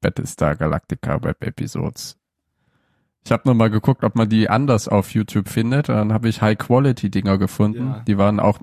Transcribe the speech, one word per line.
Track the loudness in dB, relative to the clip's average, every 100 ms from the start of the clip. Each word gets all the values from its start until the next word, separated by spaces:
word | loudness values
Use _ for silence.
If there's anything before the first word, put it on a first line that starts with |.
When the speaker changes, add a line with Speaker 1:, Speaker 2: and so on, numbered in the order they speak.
Speaker 1:
Battlestar | -6 -4 -8 -4 -2 -2
Galactica | -2 -2 -4 -8 -4 -4
Web | -4 -6 -8
Episodes. | -8 -8 -6 -6 -8 -16 -20 _ _ _ _ _ _ _ _ _ _ -4
Ich |
hab | 0 2
noch |
mal | 4 2
geguckt, | 2 0 2
ob | 0 0
man | 2
die | 2 2
anders | 2 2 0 2
auf | 0 0
YouTube | -2 -2 -2 -2
findet. | -2 0 0 0
Und | 0
dann | 0
hab | 0 0
ich | 0
High-Quality-Dinger | 0 0 2 2 4 0 -2 -2 0 0
gefunden. | 0 0 0 0 -6
Speaker 2:
Ja. | -4
Speaker 1:
Die | -2 2
waren | 2 2
auch | 2 0